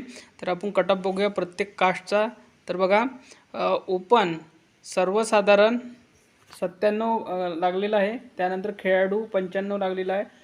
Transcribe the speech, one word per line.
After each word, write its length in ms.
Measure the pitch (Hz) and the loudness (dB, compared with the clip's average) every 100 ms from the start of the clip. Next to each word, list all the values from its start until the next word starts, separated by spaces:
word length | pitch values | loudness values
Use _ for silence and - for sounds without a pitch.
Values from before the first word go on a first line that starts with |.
| 262 - - - | -4 -14 -20 -10
तर 60 | 180 | -6
आपण 240 | 180 208 | -4 -2
कट 200 | 196 180 | 0 2
ऑफ 60 | 190 | 2
बघूया 320 | 190 190 202 | 0 0 -2
प्रत्येक 500 | 202 175 - 196 - | -2 -6 -4 -6 0
कास्टचा. 480 | 185 180 - 202 220 240 - _ - | 0 0 -2 0 0 -6 -20 _ -8
तर 80 | 180 | -2
बघा, 260 | 185 208 262 - - - _ | 2 2 2 -6 -20 -20 _
अ, 220 | - 185 185 - | -4 0 0 0
ओपन 460 | 185 185 240 185 160 - _ _ _ | -4 2 4 4 -2 -10 _ _ _
सर्वसाधारण 960 | - 190 185 208 220 214 202 202 220 240 - - _ _ _ _ _ - | -8 -2 0 0 2 2 6 6 6 2 -6 -18 _ _ _ _ _ -8
सत्त्याण्णव, 600 | 185 175 208 214 226 226 | -8 0 0 0 -2 -2
अ, 320 | - 180 180 165 | -4 -4 -4 0
लागलेला 420 | 180 185 208 214 | 0 0 0 0
आहे. 200 | 196 240 - - | 0 -4 -10 -4
त्यानंतर 340 | 180 185 202 202 | -2 -2 -6 -4
खेळाडू 440 | 190 185 190 208 | 2 2 2 0
पंच्याण्णव 540 | 220 190 185 196 202 202 | -2 -4 -2 -4 -4 -4
लागलेला 360 | 190 190 185 | -4 -4 -2
आहे. 100 | 190 233 _ | -4 -6 _